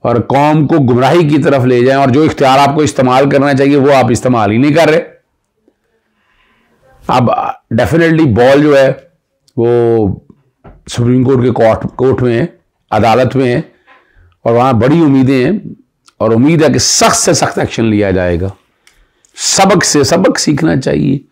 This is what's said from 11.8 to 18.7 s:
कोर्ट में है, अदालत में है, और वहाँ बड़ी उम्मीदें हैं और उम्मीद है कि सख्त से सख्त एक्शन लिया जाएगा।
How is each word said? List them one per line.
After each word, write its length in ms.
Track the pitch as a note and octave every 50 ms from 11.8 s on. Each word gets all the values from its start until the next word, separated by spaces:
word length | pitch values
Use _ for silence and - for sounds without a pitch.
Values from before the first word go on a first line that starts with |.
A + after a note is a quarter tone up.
| - - -
कोर्ट 260 | - B2 C3+ B2+ C3
में 140 | C3 B2 A#2
है, 240 | - E3+ F3 - _ _ _ _ _ _ _
अदालत 440 | - G#2+ G#2 A#2 A2 A#2+ C3 B2 -
में 140 | C3 C3+ B2
है, 220 | B2 - D#3+ - _ _ _ _ - _ _ _ _ _ _ _ _ _ _
और 80 | A#2+ A#2
वहाँ 200 | A#2+ B2+ C3+ B2+
बड़ी 280 | A2 A2+ C3 D3 E3+
उम्मीदें 440 | E3 D3 C3+ C3+ C3 B2 C#3 C3 B2
हैं 300 | D3+ G3+ G#3 - - - _ _ _ _ _ _ _ _ _
और 140 | G#2+ A2 A2+
उम्मीद 300 | A2 B2 D3 E3+ D#3 D#3
है 60 | C#3
कि 100 | B2+ B2+
सख्त 360 | A#2+ - - - - A3+ -
से 180 | - - F#3+ E3
सख्त 260 | - D#3+ - - G3+
एक्शन 240 | D3+ - - - A2+
लिया 280 | A2+ G#2+ G2+ G#2 G2
जाएगा। 440 | F#2 F#2 F2+ F2+ F2 E2+ F2+ F#2+ G2 _ _ _